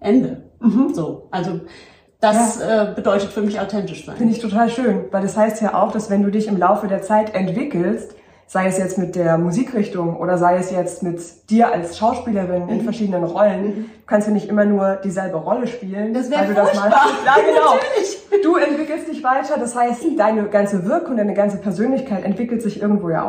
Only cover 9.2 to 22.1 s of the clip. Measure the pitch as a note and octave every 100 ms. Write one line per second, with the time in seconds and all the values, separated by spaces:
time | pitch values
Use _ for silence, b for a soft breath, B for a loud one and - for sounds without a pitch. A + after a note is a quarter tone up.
9.2 | E3 E3 E3+ E3+ C4 A3+ G#3 F#3 E3+ E3
10.2 | F3 F3+ F3 F3+ F3+ F#3 F3 - F3 E3+
11.2 | - - - A3 A#3 F3+ E3+ - A3 C4
12.2 | A#3 G3+ F3+ F3+ F3 A3 A3 G3 G3+ F3+
13.2 | E3+ F3+ G#3 F#3 G#3 G#3 A3 B - G#3
14.2 | G#3+ G#3 - G#3 G#3 G3+ G3 G3 G3 F#3
15.2 | F#3+ D#3+ D#3+ A#3 A#3+ - F#3+ G3 A3 A#3+
16.2 | B3+ D4 G3+ G#3 - G3 G3+ C#4 C#4 -
17.2 | - C4+ - D#4 D#4 C5 - A#4+ F4+ -
18.2 | - G4+ D#4+ E4+ D4 D4 D4 D#4+ D#4+ A#3+
19.2 | B3+ C4+ C#4+ C#4+ A#3 B3 A#3+ A#3+ E4 C4
20.2 | G#3 A3 G3+ G3+ G3+ G3+ F3+ E4 E4+ A#3+
21.2 | G3+ F#3+ G3+ F#3+ G#3 F3 B3 C4 -